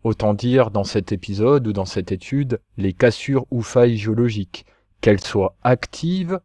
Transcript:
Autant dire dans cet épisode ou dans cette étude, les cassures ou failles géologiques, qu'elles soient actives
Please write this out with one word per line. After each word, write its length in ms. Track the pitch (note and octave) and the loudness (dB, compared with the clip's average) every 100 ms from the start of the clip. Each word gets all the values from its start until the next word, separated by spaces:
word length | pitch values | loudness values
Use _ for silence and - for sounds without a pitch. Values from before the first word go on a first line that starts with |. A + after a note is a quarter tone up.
Autant 300 | A#2 G#2+ G#2+ | -4 0 0
dire 360 | G#2 A#2+ B2+ A2+ | 0 2 2 2
dans 140 | G2+ | 0
cet 260 | G2 G#2+ F#2 | -2 -2 -2
épisode 560 | G2 - G2 A#2 C#3+ A2+ | -6 -4 0 2 2 2
ou 60 | |
dans 120 | G2+ | -4
cette 280 | F#2 G#2 F2 | -4 -4 -4
étude, 480 | F#2+ - C#3 C3+ A#2 _ - | -6 -4 -4 -2 -4 _ -4
les 160 | G2 | -2
cassures 540 | - B2 - - C3+ B2 | 2 2 2 -2 -2 -2
ou 120 | B2 | -6
failles 340 | A2 B2+ B2 A2+ | 0 4 4 2
géologiques, 720 | G#2+ G#2+ A#2+ G#2+ F#2 - _ _ _ - | -2 0 0 -2 -8 -10 _ _ _ -2
qu'elles 200 | - G2+ | 2 2
soient 360 | - G#2+ F#2 _ | 0 -2 -2 _
actives 800 | B2 B2+ - - E3 F#3 F3 F#3 | 0 0 -2 -6 -4 -2 -4 -6